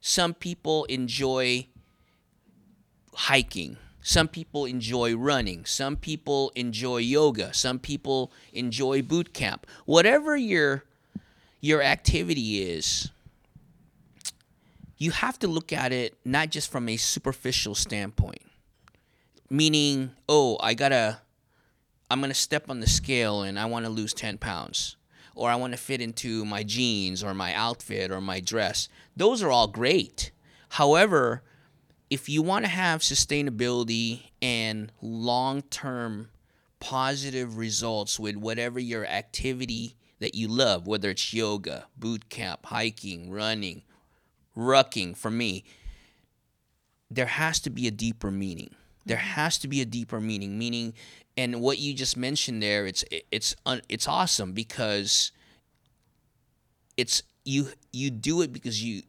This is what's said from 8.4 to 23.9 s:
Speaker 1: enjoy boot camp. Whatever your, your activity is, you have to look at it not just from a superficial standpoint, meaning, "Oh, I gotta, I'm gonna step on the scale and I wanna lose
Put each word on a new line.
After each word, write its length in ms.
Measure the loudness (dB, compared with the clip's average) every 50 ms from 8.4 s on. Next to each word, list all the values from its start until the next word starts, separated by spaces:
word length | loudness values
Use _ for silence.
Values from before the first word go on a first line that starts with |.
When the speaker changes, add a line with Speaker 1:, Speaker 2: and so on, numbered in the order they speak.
| -20 -12 -8
Speaker 1:
enjoy 480 | -6 -4 -4 -2 0 2 2 2 2
boot 320 | 2 2 0 0 0 -2 -4
camp. 340 | -4 -2 -2 -2 -4 -8 -14 -20 -10 -2
Whatever 520 | 4 6 8 8 8 8 6 6 4 2 2
your, 480 | 2 2 2 4 4 4 2 0 -4 _ _ _ _ _ -16 -16 -16 _ _ _ _ _ _ _
your 220 | 2 4 4 6 6
activity 800 | 4 4 4 4 4 4 4 4 0 0 0 0 0 0 0 0
is, 480 | -2 -2 -2 -2 -2 -2 -2 -4 -6 -10 _ -20 -20 -20 _ _ _ -20 -20 -20 -20 _ _ _ _ _ _ _ _ _ -14 -12 -12 -12 _ _ _ _ _ _ _ _ -20 -20 -18 -6 -2
you 140 | -2 0
have 260 | 0 2 0 -2 -2 -2
to 80 | -2 -2
look 240 | 0 -2 -4 -2
at 200 | -2 -2 0 0
it 260 | 0 0 -2 -2 -4 _ -4
not 240 | 0 2 2 2 0
just 220 | -2 -4 -4 -4
from 180 | -4 -4 -2 -2
a 80 | -2 0
superficial 800 | 0 -2 -2 -2 -2 -4 -4 -4 -2 -2 0 0 0 -2 -2
standpoint, 680 | -2 -2 -2 -2 -2 -4 -2 0 0 0 0 -2 -12 -18 _ _ _ _ _ _ _ _ -20 -20 _ _ _ _ _ _ _ _ _ _ -2
meaning, 600 | 2 4 4 6 6 4 4 4 2 0 -2 -4 -6 _ _ 4
"Oh, 300 | 6 6 6 6 4 2
I 120 | 2 0 2
gotta, 480 | 4 4 4 4 4 4 2 0 -4 -10 _ _ _ _ _ _ _ _ _ _ _ _ _ _ _ _ -2
I'm 80 | -2 0
gonna 120 | 0 0 0
step 360 | 0 0 0 0 -2 -2 -4
on 100 | -6 -2
the 60 | 2 2
scale 520 | 2 2 2 2 2 2 2 2 2 0 -2
and 140 | -2 -2 -4
I 60 | -2
wanna 240 | -2 -2 -4 -4
lose 240 | -4